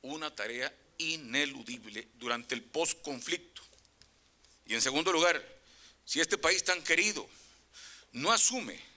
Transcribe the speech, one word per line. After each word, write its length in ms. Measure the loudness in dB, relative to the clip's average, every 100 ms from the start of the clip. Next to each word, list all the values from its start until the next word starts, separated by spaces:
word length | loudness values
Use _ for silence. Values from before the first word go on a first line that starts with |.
una 320 | -10 -6 -6
tarea 400 | -4 -6 -4 -6 -8 _ -8
ineludible 1080 | -6 -6 -2 0 0 -2 -10 -10 -10 -12 -12
durante 400 | -10 -4 -4 -2
el 80 | -6
posconflicto. 1000 | -4 0 2 2 -4 -6 -4 -4 -6 -20 -20 -20 _ _ -20 -20 -20 _ -20 -20 -6
Y 80 |
en 60 | 0
segundo 320 | 2 2 2
lugar, 320 | 4 4 2 -4 -20 -20 -20 -20 -20
si 160 | -4 0
este 180 | 2 2
país 260 | 4 4
tan 180 | 2 0
querido 460 | 2 2 2 -2 -8 -16 -20 -20 _ -20 -18 -20 -12
no 200 | -2 2
asume 480 | 6 4 2 -8 -12 -16